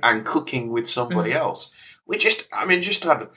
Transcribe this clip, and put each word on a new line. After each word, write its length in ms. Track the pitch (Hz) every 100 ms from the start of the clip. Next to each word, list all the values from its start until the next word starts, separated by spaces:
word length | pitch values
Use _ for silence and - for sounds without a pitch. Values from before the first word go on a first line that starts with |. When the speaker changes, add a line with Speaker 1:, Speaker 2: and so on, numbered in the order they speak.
Speaker 1:
and 220 | 117 110 107
cooking 460 | 156 - 127 117
with 180 | 117 117
somebody 420 | 127 117 175 110
Speaker 2:
Mm. 40 | 143
Speaker 1:
else. 340 | 151 - - - - - -
We 120 | -
just, 320 | 220 - -
I 140 | - 180
mean, 160 | 180
just 240 | 185 202 170
had, 240 | 135 107